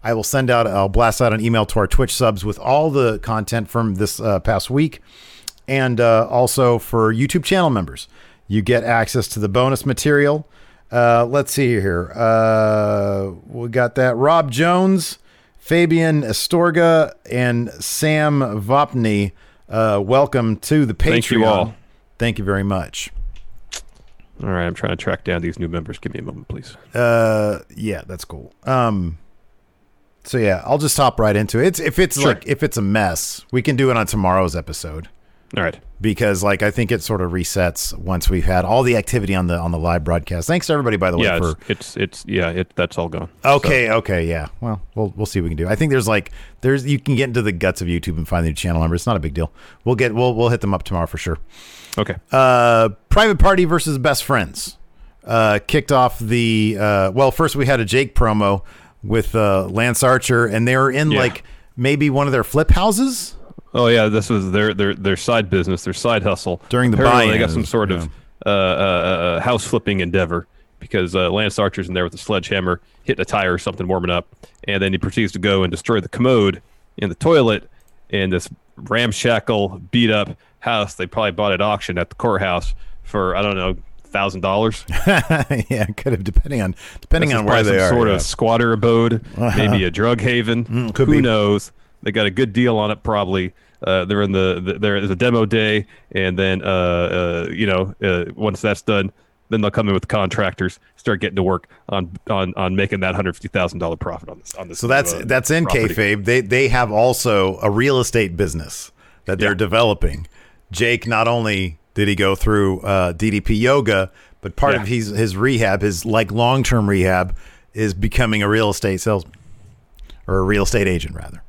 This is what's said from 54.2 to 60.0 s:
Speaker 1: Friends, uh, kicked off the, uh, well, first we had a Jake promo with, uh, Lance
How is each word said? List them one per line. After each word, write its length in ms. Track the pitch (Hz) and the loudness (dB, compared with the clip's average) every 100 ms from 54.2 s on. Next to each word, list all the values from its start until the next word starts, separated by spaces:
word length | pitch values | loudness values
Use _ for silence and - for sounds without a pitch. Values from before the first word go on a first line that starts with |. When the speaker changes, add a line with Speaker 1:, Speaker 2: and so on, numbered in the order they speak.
Speaker 1:
Friends, 540 | - 127 78 - - - - _ - _ | 0 -2 -2 -8 -14 -14 -20 _ -20 _
uh, 360 | - 113 110 104 - | -2 2 4 2 0
kicked 240 | 151 - | -2 2
off 260 | 143 151 - | 2 2 0
the, 600 | 110 120 117 110 107 104 | -2 0 2 2 2 0
uh, 300 | 104 101 95 | 0 2 2
well, 180 | 110 135 | 2 2
first 240 | - 160 | 2 -2
we 120 | 139 131 | 0 0
had 120 | 131 | 0
a 60 | |
Jake 320 | 107 131 131 - | 2 0 2 2
promo 460 | 117 107 101 98 - - - _ | 2 4 2 0 -4 -20 -20 _
with, 320 | 101 110 - 113 | -2 -2 0 2
uh, 300 | 104 95 92 | 2 2 0
Lance 340 | 98 120 117 | 0 0 2